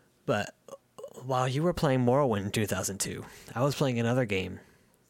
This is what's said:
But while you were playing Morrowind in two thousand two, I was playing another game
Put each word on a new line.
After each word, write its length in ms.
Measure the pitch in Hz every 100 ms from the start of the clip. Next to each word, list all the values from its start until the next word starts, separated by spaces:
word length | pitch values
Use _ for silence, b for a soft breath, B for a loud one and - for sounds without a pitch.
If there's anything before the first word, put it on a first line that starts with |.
| B _ -
But 280 | 107 101 - - - _ - - -
while 240 | 127 127 131
you 140 | 135
were 100 | 175
playing 320 | 170 156 131
Morrowind 380 | 123 135 139 101
in 60 | 98
two 160 | 113 104
thousand 320 | 95 98 95
two, 260 | - 90 - B B
I 80 | 113
was 120 | 143
playing 240 | - 139 117
another 260 | 117 127 113
game 340 | 95 90 92 b b b _ _